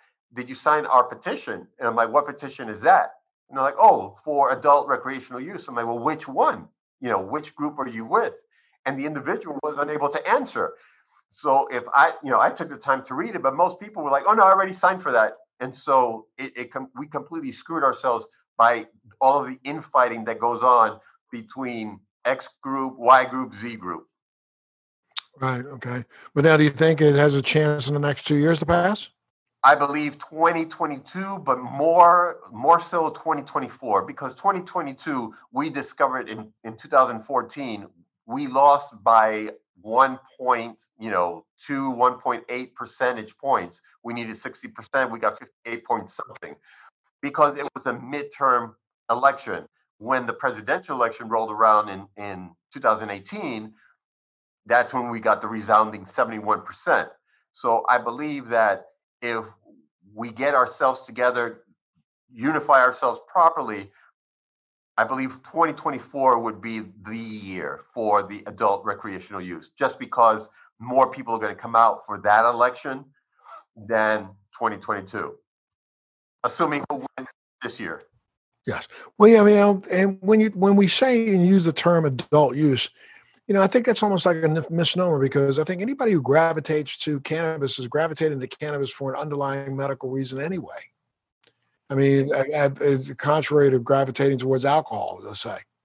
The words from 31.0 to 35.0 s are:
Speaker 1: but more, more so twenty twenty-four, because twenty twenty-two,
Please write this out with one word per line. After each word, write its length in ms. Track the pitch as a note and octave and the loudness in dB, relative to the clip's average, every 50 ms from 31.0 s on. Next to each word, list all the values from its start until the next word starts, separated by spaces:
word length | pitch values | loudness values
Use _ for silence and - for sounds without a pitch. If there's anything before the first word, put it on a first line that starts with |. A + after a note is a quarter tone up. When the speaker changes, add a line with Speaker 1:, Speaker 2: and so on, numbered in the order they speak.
| - - - F#3 F#3+ G3 G3 F3+ | -12 -12 -10 -10 -8 -8 -10 -8
Speaker 1:
but 220 | D#3 C#3 B2+ B2 | -2 -2 -2 -2
more, 800 | B2+ A#2+ B2+ C#3 D3 E3 E3 F3 E3+ E3+ F3 F3 F3 F3 - - - - A#2+ | -2 -8 -4 0 0 2 6 8 8 8 8 6 4 2 -2 -8 -16 -18 -14
more 280 | A2 B2 D3+ E3 E3+ | -4 4 4 4 4
so 300 | E3+ - - F3 D#3+ D#3 | 4 -2 -4 -2 -2 -2
twenty 320 | D#3 - - D#3+ D#3 D3 C3+ | -4 -6 -6 -6 -4 -4 -6
twenty-four, 600 | - - D3+ C3 A#2 - - - A#2+ G2+ F#2+ F#2+ | -8 -8 -8 -8 -8 -12 -12 -6 -2 -2 -2 -2
because 300 | - C#3 - C#3+ B2+ A#2+ | -2 -10 -12 -12 -12 -12
twenty 260 | - - G3 G3 F3+ F3 | -4 -2 -2 -2 -2 -6
twenty-two, 720 | - - F#3 D#3+ C#3 C3+ - | -8 -8 -8 -8 -8 -10 -12